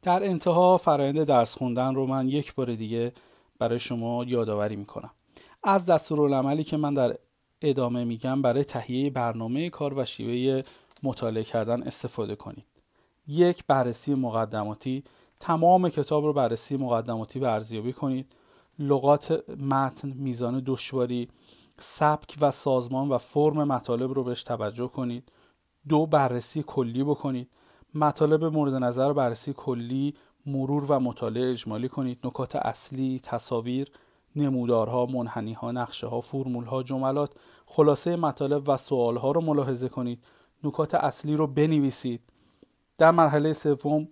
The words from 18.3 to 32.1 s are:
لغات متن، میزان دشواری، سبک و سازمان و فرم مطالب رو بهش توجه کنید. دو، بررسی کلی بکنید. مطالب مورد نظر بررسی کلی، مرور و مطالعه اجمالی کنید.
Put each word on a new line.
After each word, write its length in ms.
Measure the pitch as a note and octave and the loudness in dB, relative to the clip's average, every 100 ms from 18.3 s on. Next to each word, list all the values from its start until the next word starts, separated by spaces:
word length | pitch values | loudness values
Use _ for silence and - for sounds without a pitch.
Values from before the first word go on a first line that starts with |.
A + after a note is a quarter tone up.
| _ _ _ _ - | _ _ _ _ -8
لغات 720 | C#3+ C#3 C#3 D3 - D#3+ - - | 0 2 4 4 2 -4 -4 -8
متن، 540 | C#3 C3+ C3+ - C#3+ C3 | -2 0 0 -4 -10 -6
میزان 480 | C#3 A#2+ A#2+ B2+ B2+ | -6 -4 -4 -4 -4
دشواری، 640 | B2+ - C3+ B2 B2 A#2+ _ _ - _ _ | -6 -4 -4 -2 -2 -6 _ _ -20 _ _
سبک 560 | - - D3+ D3+ - - | -6 0 2 2 -4 0
و 100 | C#3+ | 0
سازمان 580 | C3+ - C3 A#2+ C3 C#3+ | 2 0 0 0 -4 0
و 80 | B2+ | -2
فرم 460 | - D3 D3+ D3+ | -2 2 2 2
مطالب 480 | D3 B2+ - A#2+ C3 | 0 -2 -2 -2 0
رو 120 | C3+ | -2
بهش 200 | B2 A#2+ | -2 -6
توجه 440 | - A2+ G#2 A#2 B2 | -6 -4 -4 -4 -8
کنید. 440 | - B2 A#2+ - _ _ _ _ _ C#3+ | -4 -6 -6 -12 _ _ _ _ _ 0
دو، 160 | D3+ D#3+ | 2 4
بررسی 580 | D3+ C3+ B2 - D#3 D3 | 4 4 0 -4 -6 -4
کلی 360 | - B2 A#2 | -4 -2 -2
بکنید. 460 | C#3 C#3+ C#3+ C3 B2 _ _ _ _ | -2 -2 -2 -6 -8 _ _ _ _
مطالب 500 | D#3 D3+ - D3+ D#3 | 0 0 2 2 4
مورد 300 | E3 D#3 C#3+ | 2 0 0
نظر 400 | C3 B2 A#2+ C3+ | 0 -2 2 0
بررسی 400 | C#3+ B2+ A2+ - C3+ | 2 0 -2 -8 -8
کلی، 560 | - B2 A#2 C3 C#3+ C#3+ _ _ - | -4 -4 -4 -2 -4 -6 _ _ -6
مرور 460 | C#3 C3+ D3 C#3 | -4 0 -2 2
و 80 | C#3 | 2
مطالعه 520 | B2+ A#2 A#2 A2 B2+ | 0 -2 -4 -2 -2
اجمالی 380 | B2 - G#2+ B2+ | -2 -6 -6 -6
کنید. 300 | - C3 | -4 -6